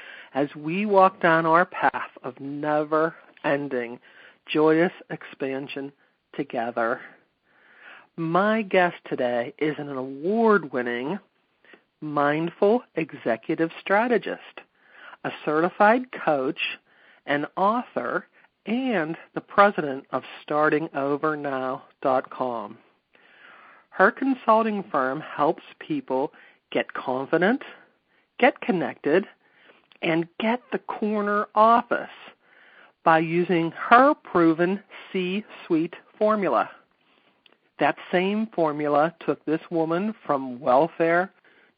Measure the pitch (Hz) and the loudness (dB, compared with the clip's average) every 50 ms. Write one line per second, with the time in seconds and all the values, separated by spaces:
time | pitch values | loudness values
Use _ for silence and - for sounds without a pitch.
0 | - - - - - - - 135 147 151 - 151 147 160 170 196 214 214 196 190 | -20 -20 -20 -20 -20 -6 -4 -4 -2 -2 -4 -8 -6 -4 -4 -2 0 4 6 6
1 | 185 190 190 - - 170 160 160 165 160 160 170 180 - - - - 131 - 123 | 6 6 4 2 2 4 4 4 4 4 4 4 4 2 -2 0 0 0 0 -2
2 | - - - - - 135 123 - 135 139 147 147 151 151 151 151 156 147 156 156 | -8 -10 -14 -14 -14 -14 -12 -10 -10 -10 -8 -6 -4 -2 0 0 0 0 0 0
3 | 160 156 - - - - _ - - 156 143 143 143 135 135 123 120 117 120 - | 0 -2 -4 -10 -20 -20 _ -8 -4 -2 -2 -2 -2 -6 -6 -6 -6 -8 -12 -16
4 | _ - - - - - _ _ _ - - 156 156 156 160 160 170 180 - - | _ -20 -20 -20 -20 -20 _ _ _ -2 0 2 4 4 4 4 2 0 -2 -8
5 | - - 170 - - - - - 143 135 135 135 139 - - 139 135 143 - _ | -12 -12 -12 -12 -12 -18 -10 -8 -6 -6 -6 -6 -8 -10 -10 -10 -12 -12 -14 _
6 | _ _ _ _ _ _ - - 139 - - 123 113 123 - 117 113 117 123 - | _ _ _ _ _ _ -10 -10 -8 -6 -6 -6 -6 -4 -2 -2 -2 -2 -2 -4
7 | - - - _ _ _ _ _ _ _ _ _ _ _ _ - - - - - | -8 -16 -20 _ _ _ _ _ _ _ _ _ _ _ _ -20 -20 -20 -20 -20
8 | - _ _ 165 165 160 165 180 202 214 220 226 214 190 - 185 175 175 - - | -20 _ _ -6 -4 0 0 2 2 2 0 -2 -2 0 2 2 2 2 -2 -8
9 | _ - 156 135 127 123 123 120 120 - - - 151 156 143 147 147 143 139 131 | _ -8 -4 -4 -2 -2 -2 -2 -4 -6 -6 -4 -4 -4 -4 -6 -8 -8 -8 -8
10 | 127 135 135 135 151 185 214 233 226 220 208 196 156 131 147 127 120 120 120 120 | -8 -8 -10 -6 -4 -2 0 2 4 4 4 2 0 -2 -6 -4 -4 -4 -4 -4
11 | 127 147 196 196 - _ _ _ _ _ _ _ _ _ - _ _ _ _ _ | -4 -6 -6 -8 -10 _ _ _ _ _ _ _ _ _ -20 _ _ _ _ _
12 | 156 151 147 147 143 143 147 156 165 175 - - 202 202 226 247 - _ _ 165 | -10 -4 0 0 2 2 2 0 -2 -4 0 2 2 4 4 2 -2 _ _ -8
13 | 160 - - 135 - 127 113 113 - - 160 156 165 170 - - - - 196 208 | -6 -6 -10 -6 -4 -4 -4 -2 -4 -6 -2 -2 -2 -4 -4 -10 -2 0 0 2
14 | 233 254 233 190 - - 90 - - - - - - _ _ _ _ _ - - | 2 2 0 0 -2 -4 -8 -10 -12 -18 -20 -20 -20 _ _ _ _ _ -20 -20
15 | - - - _ - 131 - - - 160 151 156 170 180 - - 208 208 233 254 | -20 -20 -18 _ -10 -10 -10 -6 -4 -2 0 0 0 0 2 4 4 6 6 4
16 | 254 - - 196 - 165 151 135 131 147 170 - - - - - _ _ _ _ | 0 -6 -12 -4 -2 0 0 0 -2 -4 -4 -4 -6 -6 -8 -10 _ _ _ _
17 | _ _ _ _ _ 143 143 143 151 - - 185 190 202 226 247 - - - 127 | _ _ _ _ _ -4 -4 -4 -4 -6 -4 0 0 0 0 -2 -6 -6 -8 -6
18 | 123 127 139 180 - _ _ _ _ _ _ _ _ 202 226 254 269 254 220 175 | -6 -4 -6 -6 -8 _ _ _ _ _ _ _ _ -6 -4 -2 -2 -2 -2 -2
19 | 151 160 165 - - _ _ 165 - _ - 208 202 208 196 185 151 143 131 139 | -2 -4 -6 -10 -12 _ _ -12 -12 _ 4 6 6 6 4 0 -4 -4 -6 -8
20 | - _ 143 127 - - - - - - 151 151 151 156 151 151 160 - - 143 | -8 _ -8 -8 -8 -10 -18 -18 -8 -4 0 0 2 2 2 0 -2 -4 -4 -4
21 | 139 139 147 139 156 156 151 147 143 143 135 131 131 131 135 135 - _ _ _ | -2 -2 -2 -2 -2 -4 -4 -4 -6 -6 -6 -4 -6 -6 -8 -10 -12 _ _ _
22 | - 135 127 131 131 - - - 127 127 117 113 104 104 110 - _ _ _ _ | 0 0 0 0 -2 -4 -8 -6 -6 -6 -6 -8 -10 -12 -16 -20 _ _ _ _
23 | _ _ _ _ _ _ _ - - - - - - - - - _ _ - - | _ _ _ _ _ _ _ -20 -20 -20 -20 -20 -20 -20 -20 -20 _ _ 0 2
24 | 185 220 - - 269 269 262 - - 233 220 220 220 220 208 202 185 - - 143 | 2 2 2 0 -2 -2 -2 -2 2 2 4 4 4 0 -2 -4 -6 -4 -2 -2
25 | 127 131 131 156 - - - - 147 156 175 - - - - _ - - 156 139 | -2 -2 -4 -6 -8 -10 -4 0 0 0 0 -4 -10 -20 -20 _ -8 -6 -6 -6
26 | 131 - 131 131 143 - - - - - _ _ _ _ - 131 - - - - | -4 -4 -2 -2 -2 -4 -8 -18 -20 -20 _ _ _ _ -4 -4 -4 -4 -8 -8
27 | - - 127 131 135 - 165 160 175 208 262 277 - - - - - _ _ _ | -6 -4 -4 -4 -2 0 0 2 2 2 0 -2 -6 -14 -20 -20 -20 _ _ _
28 | _ _ _ _ _ _ _ - 233 294 - - - - 190 170 139 107 - - | _ _ _ _ _ _ _ 2 2 2 2 0 -4 -2 -2 -2 -4 -6 -8 -4
29 | - 143 151 190 214 - - _ _ _ _ _ _ - _ _ _ _ _ _ | 0 2 2 2 2 -2 -10 _ _ _ _ _ _ -20 _ _ _ _ _ _
30 | - 175 160 165 165 165 _ - 226 220 247 247 - - 214 196 - - - - | -2 0 0 0 -2 -4 _ -4 -2 -2 -2 -2 -4 -8 -8 -8 -8 -10 -6 -4
31 | 220 208 214 208 202 208 208 208 208 - - 214 220 226 233 240 - - - - | -4 -2 -2 -2 -2 -2 -2 -2 -4 -2 4 4 6 6 6 4 2 0 -4 -4
32 | - - - - - - - _ _ _ _ _ _ _ _ - - _ _ _ | -4 -10 -16 -20 -20 -20 -20 _ _ _ _ _ _ _ _ -20 -20 _ _ _
33 | _ 170 160 160 165 160 165 175 175 180 180 165 165 165 - - - - 233 240 | _ 4 4 4 4 2 0 0 2 2 2 0 0 -2 -4 -8 4 6 8 8
34 | 269 294 302 - - - - 175 165 165 160 160 175 180 202 202 - _ - - | 8 6 4 0 -4 -2 2 4 4 4 4 4 0 0 0 -4 -6 _ -20 -20
35 | - - - 190 180 180 190 208 208 - - - - - 175 156 170 175 - - | -14 -6 -4 -4 -2 -2 -4 -4 -6 -10 -18 -20 -4 -2 0 0 0 -2 -6 -14
36 | - _ _ - 214 214 214 214 190 156 120 104 90 - - - _ _ _ _ | -20 _ _ -2 0 2 2 2 2 2 2 2 0 0 -6 -16 _ _ _ _
37 | _ _ _ _ _ _ _ _ _ _ _ _ _ _ _ - 151 143 160 - | _ _ _ _ _ _ _ _ _ _ _ _ _ _ _ -2 0 0 0 -4
38 | - - 196 180 185 196 208 220 220 214 - 175 165 151 147 151 151 147 147 143 | -6 -2 0 0 0 0 0 -2 -4 -4 -2 -2 -2 0 0 -2 -2 2 2 2
39 | 151 170 - _ - 156 139 - _ 147 156 156 - - 175 165 160 160 165 180 | 2 2 -2 _ -4 -4 -4 -4 _ -4 -4 -4 -4 -4 -2 -2 0 0 -2 -2
40 | 208 226 214 - - - 147 135 135 131 123 123 143 127 123 139 156 165 - - | -2 -4 -8 -8 -4 -4 -2 -2 -2 -8 -10 -4 0 2 4 4 4 2 0 -2
41 | 165 165 170 175 185 190 - _ _ _ _ _ _ _ _ | 0 2 2 0 0 -2 -8 _ _ _ _ _ _ _ _